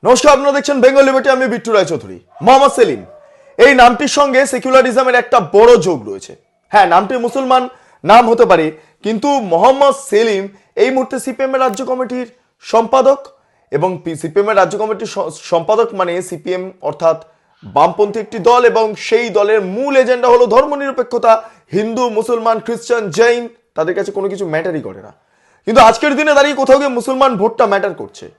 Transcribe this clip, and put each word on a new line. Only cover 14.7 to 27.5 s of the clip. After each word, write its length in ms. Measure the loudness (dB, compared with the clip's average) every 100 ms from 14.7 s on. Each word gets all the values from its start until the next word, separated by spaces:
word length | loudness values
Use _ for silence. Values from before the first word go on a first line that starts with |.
| -2
কমিটির 300 | -6 -6 -8
স-, 320 | -8 -10 -10
সম্পাদক 520 | -4 -4 -2 -2 -2
মানে 280 | -2 -4 -4
সিপিএম 500 | -8 -12 -8 -8 -8 -10
অর্থাৎ 440 | -10 -2 -2 -2 -8 _ _ _
বামপন্থী 560 | -6 0 0 0 -2 -2
একটি 200 | -10 -2
দল, 260 | 2 4 4
এবং 300 | 2 -2 -6
সেই 340 | -2 -2 0
দলের 320 | -2 0 0
মূল 340 | -2 -6 -2 0
এজেন্ডা 320 | 2 0 2
হলো 180 | 4 4
ধর্মনিরপেক্ষতা। 1040 | 2 2 -2 -6 -6 -6 -2 0 0 0 _ _
হিন্দু, 360 | -6 -4 -4 -4
মুসলমান, 500 | -4 -4 -4 -2 -4
খ্রিস্টান, 500 | -4 -10 -4 -4 -4
জৈন, 400 | 0 0 0 -4 _ _
তাদের 220 | -8 -6 -4
কাছে 160 | -6
কোনো 180 | -6 -8
কিছু 200 | -8 -6
ম্যাটারই 320 | -6 -6 -8
করে 200 | -10 -16
না। 120 | -20 _ _ _ _ _ -2
কিন্তু 160 | 4
আজকের 340 | 4 4 -2 0
দিনে 180 | 2
দাঁড়িয়ে 220 | 2 2 0
কোথাও 220 | 2 2
গিয়ে 120 | 2
মুসলমান 480 | -4 -6 0 0 0
ভোটটা 280 | -4